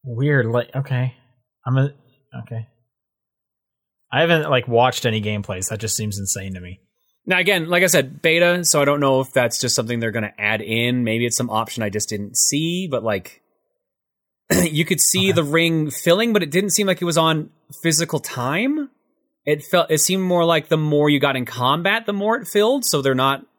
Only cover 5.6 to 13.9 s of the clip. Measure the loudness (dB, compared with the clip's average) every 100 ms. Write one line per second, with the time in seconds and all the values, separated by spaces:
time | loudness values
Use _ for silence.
5.6 | -6 -6 -6 -4 -6 -6 -6 -6 -8 -10
6.6 | -12 -18 _ _ _ _ -2 0 2 0
7.6 | 0 2 4 2 0 -2 0 4 4 2
8.6 | 2 2 2 2 2 2 2 0 0 -2
9.6 | -2 -2 -2 -4 -4 -4 -6 -4 -4 -2
10.6 | -2 -2 0 0 0 0 -2 -2 -2 -2
11.6 | -4 -4 -4 -4 -6 -8 -6 -2 0 0
12.6 | -2 -4 -4 -4 -2 -4 -6 -20 _ _
13.6 | _ _ _